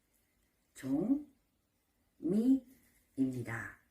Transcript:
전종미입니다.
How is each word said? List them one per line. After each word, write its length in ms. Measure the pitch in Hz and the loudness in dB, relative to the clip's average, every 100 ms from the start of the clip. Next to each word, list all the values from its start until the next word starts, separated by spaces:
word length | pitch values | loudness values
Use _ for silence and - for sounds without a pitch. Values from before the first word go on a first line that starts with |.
| _ _ _ _ _ _ _ - 131 143 214 285 - _ _ _ _ _ _ _ _ - | _ _ _ _ _ _ _ -10 -4 0 2 0 -2 _ _ _ _ _ _ _ _ -6
전종미입니다. 1600 | 160 208 254 269 - - _ _ _ - 131 127 110 113 107 - _ | 0 2 4 2 0 -20 _ _ _ -2 -2 -2 -6 -8 -10 -14 _